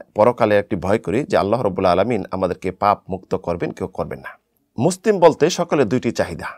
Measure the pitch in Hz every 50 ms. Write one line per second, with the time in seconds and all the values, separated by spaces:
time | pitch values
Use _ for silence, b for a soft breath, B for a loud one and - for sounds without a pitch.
0 | - _ - - 104 120 117 - 120 107 104 101 101 - 110 90 - 92 104 117
1 | - 85 87 120 147 - - 82 85 98 110 120 123 101 90 95 95 92 87 92
2 | 98 117 123 98 92 - - 92 95 90 90 - - 92 90 - 101 104 98 -
3 | _ - 92 90 - - 92 90 - - 87 87 87 - - - 101 - - -
4 | 82 76 - 69 - - - _ _ _ _ _ _ _ _ - 120 170 180 -
5 | - 226 208 190 165 165 139 - 143 170 - - 175 - 180 156 131 101 120 123
6 | - 120 95 - 92 87 85 67 - - -